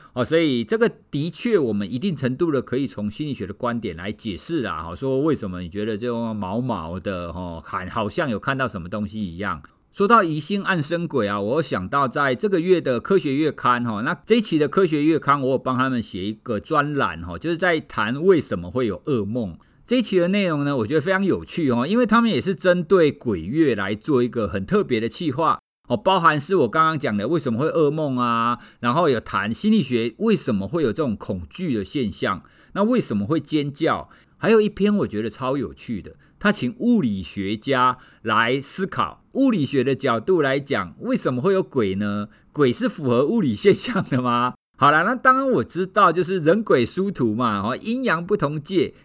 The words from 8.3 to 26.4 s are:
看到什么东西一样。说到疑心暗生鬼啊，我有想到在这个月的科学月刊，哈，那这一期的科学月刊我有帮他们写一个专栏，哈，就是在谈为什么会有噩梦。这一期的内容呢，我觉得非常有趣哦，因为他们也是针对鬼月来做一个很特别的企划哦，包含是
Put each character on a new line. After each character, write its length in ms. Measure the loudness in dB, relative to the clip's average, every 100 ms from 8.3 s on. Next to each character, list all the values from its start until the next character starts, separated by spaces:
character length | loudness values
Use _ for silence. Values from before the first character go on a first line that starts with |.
| -4
看 180 | -4 -2
到 80 | -4
什 160 | -6
么 60 | -8
东 180 | -8 -6
西 140 | -6
一 160 | -8 -6
样。 260 | -6 -8 -12 _ _
说 140 | -2 4
到 160 | 4
疑 160 | 4 -2
心 240 | -4 -4
暗 200 | 0 -2
生 260 | -2 -4 -2
鬼 180 | 0 0
啊， 140 | 0
我 160 | 0 -2
有 60 |
想 260 | -2 -4 -2
到 180 | 0 0
在 280 | 0 0
这 140 | 0 0
个 120 | 0
月 200 | 4 2
的 200 | 2 -2
科 180 | 2 0
学 160 | 2
月 160 | 0 0
刊， 340 | 0 2 2
哈， 180 | 0 -2
那 120 | -4
这 220 | -4 2 2
一 40 |
期 160 | 4 2
的 100 | 2
科 180 | 2 2
学 160 | 2
月 160 | 2 2
刊 220 | 2 2
我 100 | 2
有 60 | 0
帮 180 | 0 0
他 140 | 0
们 100 | -2
写 240 | -4 -6
一 80 | -6
个 280 | -6 -6 -6
专 340 | 0 0 0
栏， 260 | 0 -2 -4
哈， 140 | -8 -6
就 140 | -4
是 60 | 0
在 240 | 0 0
谈 420 | -2 -2 -2 2
为 180 | 4 4
什 160 | 2 -4
么 120 | -4
会 160 | -2 -2
有 140 | -2 -2
噩 180 | -2
梦。 340 | -2 -4 -6 -10 _ _
这 120 | -2 0
一 60 |
期 160 | 2 2
的 100 | 2
内 180 | 2 0
容 180 | 0
呢， 120 | 0 -2
我 100 | 0
觉 80 |
得 60 | 0
非 100 | 0
常 140 | 0
有 180 | 0 -2
趣 260 | -4 -2 0
哦， 160 | 0 2
因 120 | 2
为 60 |
他 160 | 4 4
们 100 | 4
也 100 | 2
是 140 | -2
针 300 | 0 2 2
对 260 | 4 4 4
鬼 300 | 2 -2 -2
月 340 | 0 2 2
来 200 | 2 -2
做 280 | -4 0 2
一 60 | 2
个 180 | 0 -2
很 180 | -4
特 200 | -2 0
别 160 | 0 -2
的 80 | -2
企 240 | -4 -4
划 260 | 0 0 0 _ _ -4
哦， 80 | 0
包 240 | 2 4
含 180 | 4
是 160 | 2